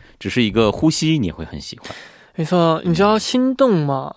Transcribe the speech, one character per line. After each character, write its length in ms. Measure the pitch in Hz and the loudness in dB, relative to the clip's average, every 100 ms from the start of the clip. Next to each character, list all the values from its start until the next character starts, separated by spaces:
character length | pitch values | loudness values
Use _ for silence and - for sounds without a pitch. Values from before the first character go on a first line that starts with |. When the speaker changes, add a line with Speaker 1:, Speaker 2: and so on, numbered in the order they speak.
| - - | -20 -10
Speaker 1:
只 100 | 98 | -4
是 140 | - | 0
一 80 | 110 | 2
个 200 | 107 107 | 4 2
呼 200 | - 160 | 2 0
吸， 260 | - 160 156 | 0 0 0
你 140 | 90 | -2
会 120 | 80 | -6
很 160 | 78 73 | -12 -12
喜 200 | - - | -14 -18
欢。 100 | - - - - - - | -18 -18 -20 -20 -18 -8
Speaker 2:
没 100 | 156 | -2
错， 340 | 180 165 160 175 | 2 2 2 0
你 80 | |
知 80 | 165 | 2
道 160 | 202 214 | 2 2
心 380 | - 254 262 262 | 0 0 0 2
动 300 | 269 180 143 | 2 4 0
吗？ 280 | 135 135 | -2 -6